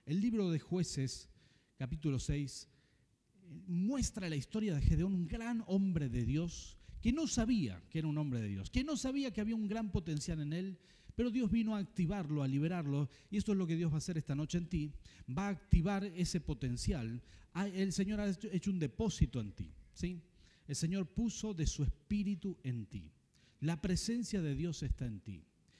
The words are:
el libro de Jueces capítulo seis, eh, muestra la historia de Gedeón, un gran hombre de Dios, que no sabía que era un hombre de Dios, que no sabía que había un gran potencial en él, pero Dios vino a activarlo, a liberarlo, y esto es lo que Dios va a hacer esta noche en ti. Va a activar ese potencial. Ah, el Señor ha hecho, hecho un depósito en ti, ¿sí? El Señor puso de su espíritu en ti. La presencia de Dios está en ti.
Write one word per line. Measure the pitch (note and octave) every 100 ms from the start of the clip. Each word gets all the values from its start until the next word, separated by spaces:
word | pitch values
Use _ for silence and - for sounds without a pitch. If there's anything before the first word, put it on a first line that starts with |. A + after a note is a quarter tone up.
| -
el | F3
libro | A#3+ A3 F3+
de | D#3
Jueces | - F3+ E3 - C3+ - - - - _ _ -
capítulo | B2+ D#3 D3+ C3
seis, | - C#3+ C#3 - - _ _ _ _ _ _ _
eh, | F#3 D#3+ F#3+
muestra | F3 G3+ C#4 - G#3 F3+
la | D3+
historia | - A3 G#3+ D3
de |
Gedeón, | - D#3 F#3
un | F#3 E3
gran | A3+ A#3 A3+ -
hombre | F#3+ G3 E3 C3+
de | A#2+ A#2
Dios, | C#3+ E3+ - - - - -
que | A3+
no | D4 D#4
sabía | - A3 A#3 B2 F2 -
que | D#3+
era | D#3
un | D3+
hombre | D3 A#2+
de | G#2+
Dios, | G2 F#2+
que | B3+
no | D4 C4+
sabía | C4 C#4 C4+
que | F#3+
había | G#3+ A3+
un | G#3
gran | A3 G#3+
potencial | G3+ E3 D3 - D#3+
en | C#3+
él, | E3 F#3+ F#3 - - - -
pero | B3
Dios | A#3 G#3+
vino | A3+ A3 G#3
a |
activarlo, | F#3 - E3+ G3+ D3+ D3+
a | C3+
liberarlo, | C#3 D#3+ F3+ C#3+ C#3 C#3+ - -
y | G3+
esto | G#3
es | G3
lo | E3+
que | E3
Dios | E3+
va | D3+
a |
hacer | - D#3+
esta | - C#3
noche | D#3 F3
en | E3+
ti. | E3+ D3+ - - - -
Va | C3 G3+
a |
activar | F#3+ - E3+ E3+ G3 G3
ese | E3+ F3 F3
potencial. | D#3+ C#3+ B2+ B2 - C3+ A2+ B2 - - -
Ah, | E3 G3+
el | F#3 F#3+
Señor | F3+ G3 G#3
ha | G#3
hecho, | F#3 G#3+
hecho | F3+ G3+
un | F#3
depósito | C#3+ - A3+ - - B2
en | G#2
ti, | - F2 - -
¿sí? | - F3 F3 - - - - -
El | C#3
Señor | E3 G3 F3
puso | - A#3 - A3
de | F3 D3
su | -
espíritu | C#3 - - G#3 G3+ F#3+ G3 F3
en | C3 A#2+ G2+
ti. | G2+ D#2+ - _ _ - -
La | D3 E3+
presencia | F#3+ F3+ - A#3+ G#3 G3+
de | D#3 C#3
Dios | E3+ D#3
está | C3+ - B2+
en | G2+
ti. | - F2+ - _ _